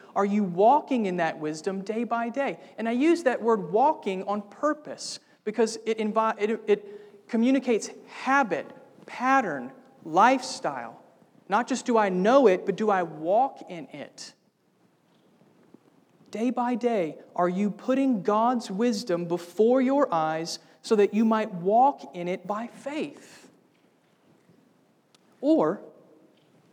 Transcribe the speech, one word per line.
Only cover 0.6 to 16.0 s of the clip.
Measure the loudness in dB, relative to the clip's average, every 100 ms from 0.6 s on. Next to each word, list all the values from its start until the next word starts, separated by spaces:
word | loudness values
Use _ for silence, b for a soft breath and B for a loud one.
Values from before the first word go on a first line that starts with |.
| 6 4 2 -2
in | -2 -2
that | -2 -4
wisdom | -6 -6 -6 -6
day | -6 -6
by | -4 -4 -4
day? | -4 -4 -6 B B
And | -4
I |
use | 0 2 2
that | 0 0
word | 0 0 2
walking | 2 2 2 -4 -6
on | -4 -6
purpose | -8 -4 -2 -2 -8 -12 -12 -14 b b
because | -6 0 0 -2
it | -4 -4
invi-, | -2 0 0 0
it, | -2 -2 0
it | 0 -2 -20 -20 -20 -4
communicates | 0 2 2 2 -2 -2 -14 -20
habit, | -8 0 2 2 -4 -8 -16 -20 _
pattern, | -18 -4 2 2 2 -4 -8 -16 -20 _
lifestyle. | -2 4 4 4 -2 -8 -6 -8 -12 -16 -20 _ _ _ -2
Not | -2 0
just | -4
do | 0 0
I | 2
know | 2 4 6 6
it, | 4
but | 0 -2
do | 0
I | 0
walk | -2 -6 0 0 0 -4 -16
in | -14 -14
it? | -16 -16 -16 -20 -20 _ _ _ _ _ _ _ _ _ _ _ _ _ -20 _ _